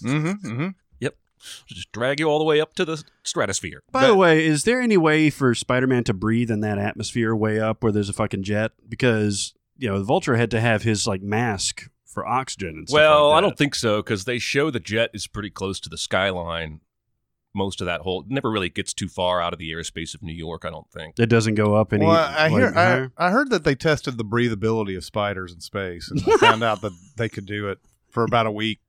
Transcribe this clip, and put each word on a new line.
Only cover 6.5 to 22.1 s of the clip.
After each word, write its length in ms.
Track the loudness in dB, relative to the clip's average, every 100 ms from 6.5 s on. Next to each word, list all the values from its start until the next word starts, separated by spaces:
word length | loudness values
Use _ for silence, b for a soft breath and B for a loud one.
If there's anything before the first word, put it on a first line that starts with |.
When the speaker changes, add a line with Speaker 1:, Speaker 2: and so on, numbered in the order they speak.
Speaker 3:
in 100 | -2
that 160 | -2 -2
atmosphere 580 | -4 -6 -6 -2 0 0
way 240 | 0 0
up 240 | -2 0
where 80 | 0
there's 180 | 0 -2
a 40 |
fucking 300 | -2 -4 -4
jet? 280 | -4 -2 -2 _ _
Because, 680 | 0 2 2 0 -2 -6 _ _ _
you 100 | -4
know, 80 | -2
the 80 | 0
Vulture 300 | 0 2 2
had 160 | 2
to 100 | 0
have 220 | 2 2
his, 240 | 0 0 0
like, 140 | -4
mask 680 | -2 -2 -2 -2 -4 -6 -16 _ _
for 220 | -10 -4
oxygen 420 | -4 -4 -10 -10 -10
and 120 | 0
stuff 60 | 6
Speaker 2:
Well, 340 | 8 8 8
Speaker 3:
like 80 | 6
Speaker 2:
I 40 |
Speaker 3:
that. 60 | 4
Speaker 2:
don't 100 | 2
think 160 | 0 0
so, 280 | 0 0
'cause 220 | 0 -4 -4
they 120 | -6
show 320 | -2 0 0
the 100 | -2
jet 300 | -4 -2 -2
is 140 | -4 -10
pretty 220 | -10 -10
close 300 | -8 -6 -6
to 80 | -10
the 80 | -10
skyline. 840 | -4 0 0 -2 -6 -6 -8 -12 _ _ _ _ _ _ _
Most 280 | -6 -4 -4
of 40 | -6
that 140 | -4
whole, 220 | -4 -6 -4
never 200 | -4 -2
really 180 | -2 -4
gets 240 | -6 -8
too 140 | -6 -8
far 320 | -2 0 0
out 100 | -2
of 80 | -6
the 120 | -10
airspace 420 | -10 -10 -10 -12 -12
of 60 |
New 120 | -12
York, 300 | -10 -10 -10
I 60 | -10
don't 200 | -12 -16
think. 240 | -16 -14 0
Speaker 3:
It 80 | 4
doesn't 280 | 4 4 2
go 200 | 2 4
up 160 | 2
any, 140 | 2
Speaker 1:
Well, 100 | 4